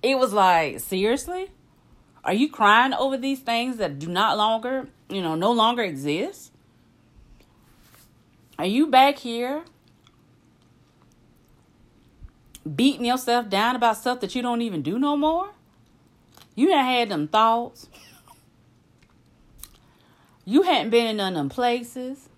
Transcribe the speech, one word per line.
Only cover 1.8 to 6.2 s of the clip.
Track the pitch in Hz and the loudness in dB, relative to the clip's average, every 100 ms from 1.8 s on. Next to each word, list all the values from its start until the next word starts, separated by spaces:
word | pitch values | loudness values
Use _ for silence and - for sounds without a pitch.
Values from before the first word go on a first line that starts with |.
| _ _ _ _ | _ _ _ _
Are | - | -4
you | 208 302 | 0 -2
crying | - 208 220 262 | 2 4 6 4
over | - 269 269 | 0 -2 -2
these | 269 269 | -4 -6
things | - 233 247 233 | -4 -4 -4 -4
that | 180 139 | -6 -6
do | 165 | -6
not | 180 214 214 | -2 0 2
longer, | 214 226 247 262 - _ _ | 0 0 -4 -6 -8 _ _
you | 190 | -6
know, | 170 | -4
no | 160 196 | 0 0
longer | 240 220 240 | 2 2 0
exist? | 202 135 147 156 | -4 -6 -4 -4